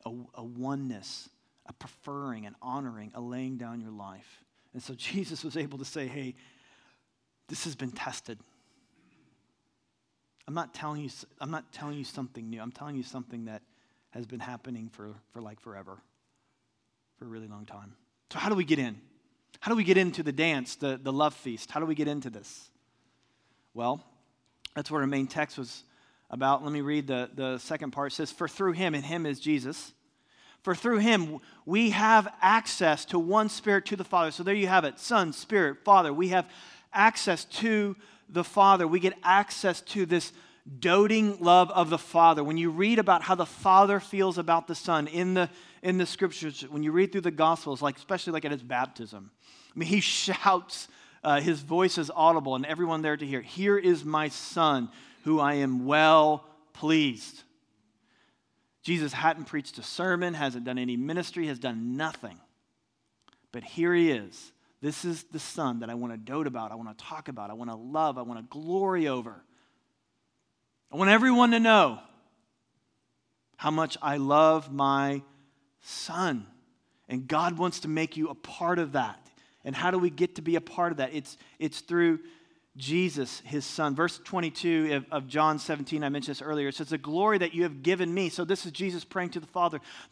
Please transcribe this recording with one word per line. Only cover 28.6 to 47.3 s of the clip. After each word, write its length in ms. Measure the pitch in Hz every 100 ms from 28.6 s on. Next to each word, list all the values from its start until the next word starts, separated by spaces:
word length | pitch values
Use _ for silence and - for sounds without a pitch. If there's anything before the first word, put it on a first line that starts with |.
| 190
him," 200 | 170 185
and 100 | 147
him 220 | 139 170 151
is 140 | 135
Jesus, 520 | 151 147 127 - - _ _ _ _ _ _ _
"for 140 | - 175
through 240 | 233 220
him 400 | 226 214 156 151 - - -
we 240 | 202 233
have 440 | 196 220 220 202 -
access 600 | 190 226 - - 170 147 -
to 140 | 180
one 300 | 165 214 214
Spirit 360 | - 208 196 -
to 100 | 196
the 80 | 185
Father." 260 | 180 160
So 120 | 160
there 120 | 175 202
you 120 | 185
have 180 | 190 147
it, 120 | -
Son, 360 | - 226 170
Spirit, 500 | - - 208 151 139
Father. 300 | 208 196 160
We 160 | 143 185
have 200 | 185 170 - - - _
access 500 | 202 220 - 196 165 -
to 520 | - 226 214 202 190 - - -
the 160 | 175 170
Father. 420 | 208 196 190 160
We 140 | 180
get 160 | 185 -
access 580 | 175 190 202 - 196 170
to 240 | - 208 170
this 260 | 175 - - - _ - 131
doting 600 | 170 190 214 220 208 190
love 300 | 175 180 180
of 180 | 185 160
the 80 | 165
Father. 460 | - 165 165 156
When 140 | 147 160
you 120 | 170
read 300 | 160 208 226
about 240 | 202 180
how 120 | 185 180
the 100 | 165
Father 540 | - 196 190 202 202
feels 380 | - 196 190 175
about 300 | 165 165 165
the 80 | 160
Son 320 | - 160 147
in 260 | 170 185
the, 160 | 185 175 - - -
in 160 | 180 185
the 80 | 175
Scriptures, 560 | - 185 - 156 135 135
when 140 | 151
you 80 | 151
read 200 | 170 190
through 100 | 196
the 100 | 175